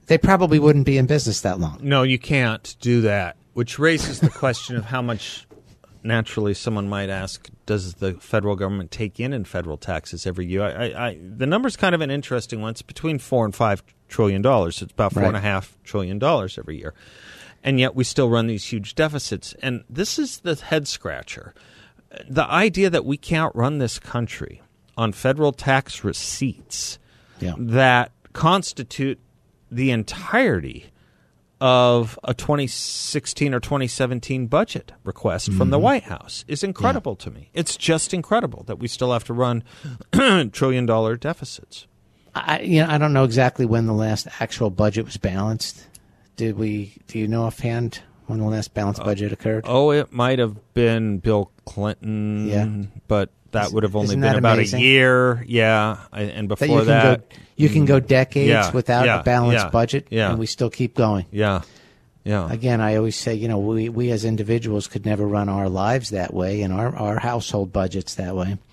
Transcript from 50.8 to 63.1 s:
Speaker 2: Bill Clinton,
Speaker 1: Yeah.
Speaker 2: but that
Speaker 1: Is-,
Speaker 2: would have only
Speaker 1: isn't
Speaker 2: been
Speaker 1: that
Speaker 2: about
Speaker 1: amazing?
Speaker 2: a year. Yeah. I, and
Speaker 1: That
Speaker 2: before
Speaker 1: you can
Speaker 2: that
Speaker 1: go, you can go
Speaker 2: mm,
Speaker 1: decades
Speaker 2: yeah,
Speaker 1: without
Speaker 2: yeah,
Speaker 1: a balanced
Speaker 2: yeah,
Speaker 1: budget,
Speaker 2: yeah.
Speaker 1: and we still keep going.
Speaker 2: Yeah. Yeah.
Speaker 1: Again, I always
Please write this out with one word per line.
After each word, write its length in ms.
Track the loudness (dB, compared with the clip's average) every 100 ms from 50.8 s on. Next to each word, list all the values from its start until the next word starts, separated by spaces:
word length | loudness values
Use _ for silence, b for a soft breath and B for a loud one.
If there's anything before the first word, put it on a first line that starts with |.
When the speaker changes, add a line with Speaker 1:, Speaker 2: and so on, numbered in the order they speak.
| 2 2 0 -2
Speaker 2:
Bill 320 | 2 0 0 _ -14
Clinton, 840 | -6 -6 -4 -6 -4 -2 -2 0
Speaker 1:
Yeah. 200 | 0 0 -2 -8 -10 -2
Speaker 2:
but 220 | 0 0 _ _
that 160 | -2 0
Speaker 1:
Is-, 60 |
Speaker 2:
would 80 | 0
have 120 | 0 0
only 100 | 0
Speaker 1:
isn't 140 | 2
Speaker 2:
been 100 | 2
Speaker 1:
that 60 | 4
Speaker 2:
about 160 | 4
Speaker 1:
amazing? 260 | 4 2 4
Speaker 2:
a 40 |
year. 600 | 6 6 6 6 4 0 0
Yeah. 520 | 2 4 4 2 -2 -10
I, 100 | -8
and 260 | -8 -6 -4
Speaker 1:
That 100 | -2
Speaker 2:
before 80 | 2
Speaker 1:
you 80 | 4
can 80 | 6
Speaker 2:
that 420 | 6 6 4 -2
Speaker 1:
go, 80 | B B 2
you 120 | 4
can 160 | 4
go 160 | 6 4
Speaker 2:
mm, 60 | 6
Speaker 1:
decades 420 | 4 4 2 4
Speaker 2:
yeah, 220 | 4 4
Speaker 1:
without 340 | 0 2 4
Speaker 2:
yeah, 160 | 4 4
Speaker 1:
a 20 |
balanced 400 | 2 2 4 2
Speaker 2:
yeah, 60 | 2
Speaker 1:
budget, 360 | 2 2 -2 -2
Speaker 2:
yeah. 200 | 0 0
Speaker 1:
and 80 | 0
we 80 | -4
still 240 | -2 -4
keep 240 | -2 -4
going. 320 | 2 2 2 -2
Speaker 2:
Yeah. 300 | -2 0 0 -4 b b b b _
Yeah. 260 | -4 -2 -2
Speaker 1:
Again, 300 | -2 0 2
I 160 | 2 2
always 200 | 0